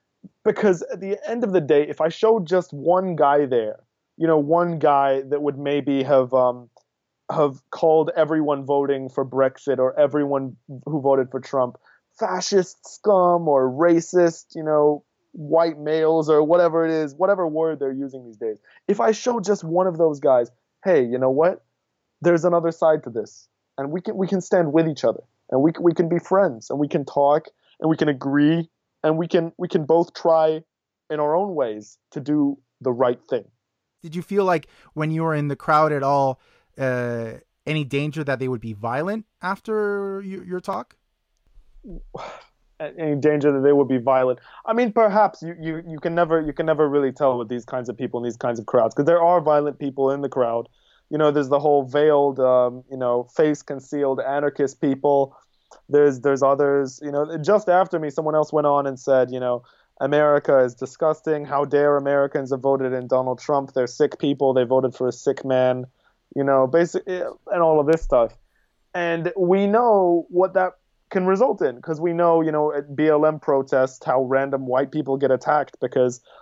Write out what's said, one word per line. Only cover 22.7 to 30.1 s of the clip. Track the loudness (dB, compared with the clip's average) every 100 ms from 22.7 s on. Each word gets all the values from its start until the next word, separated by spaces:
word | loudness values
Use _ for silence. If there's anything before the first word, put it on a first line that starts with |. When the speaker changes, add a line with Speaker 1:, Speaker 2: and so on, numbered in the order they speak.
Speaker 1:
side | 0 2 2
to | -2
this, | -8 -10 -12 _ _ _ -10
and | -8
we | -8
can, | -8 -4
we | -2
can | -2
stand | 0 0 2
with | 2 0
each | -2
other, | -2 -2 -8 _ _
and | 0
we | 2
can, | 2
we | 0
can | 2 0
be | -2
friends, | 0 2 2 -2 -8
and | -4
we | -2
can | -4 -4
talk, | 0 2 2 -2 -16 _ _
and | -2
we | 0
can | 0
agree, | -2 0 2 4 2 -2 _ _ _
and | -2 -2
we | 0
can, | 0 0 -6
we | -4
can | -2 2
both | 2 0